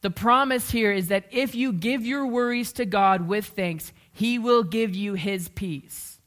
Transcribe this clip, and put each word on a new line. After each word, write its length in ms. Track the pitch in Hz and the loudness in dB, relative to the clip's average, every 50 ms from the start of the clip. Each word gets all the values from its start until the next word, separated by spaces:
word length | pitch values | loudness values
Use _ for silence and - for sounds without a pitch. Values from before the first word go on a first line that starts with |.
The 100 | - 202 | -4 -6
promise 600 | 175 - - 233 240 262 277 269 262 247 247 - | -6 -2 2 4 6 6 4 4 0 -2 -2 0
here 220 | - 233 220 208 202 | 0 2 2 2 2
is 160 | 196 185 165 | 0 0 0
that 180 | 196 196 196 - - | 0 -2 -2 -2 -2
if 240 | 240 269 254 - | -2 -2 -2 0
you 160 | 233 254 269 220 | -2 -2 0 0
give 340 | 170 156 226 254 277 220 | 0 0 0 0 0 0
your 200 | 233 269 285 277 | -2 -2 -2 -2
worries 460 | 262 233 247 240 240 240 240 240 - - | 0 0 0 0 2 0 -2 -2 -4 -4
to 120 | - 247 | -4 -4
God 400 | 196 180 208 196 196 190 185 175 | -2 2 4 4 4 4 4 2
with 200 | 165 196 208 208 | 0 -2 -2 -2
thanks, 460 | - - - 190 175 170 156 - - - - _ _ _ | -4 -4 -4 -2 -2 -2 -6 -10 -14 -16 -20 _ _ _
he 260 | - 214 233 240 247 | -2 0 0 0 0
will 240 | 220 240 240 240 233 | 2 4 4 4 4
give 320 | 170 165 220 226 220 180 | 2 0 0 0 0 0
you 200 | 190 202 202 202 | -2 -4 -2 -4
his 340 | 185 156 202 196 190 175 - | -2 -2 -2 -4 -4 -6 -8
peace. 720 | - - 202 185 156 139 - - - - - - - _ _ | -8 -8 -6 -6 -6 -6 -8 -12 -16 -14 -14 -16 -18 _ _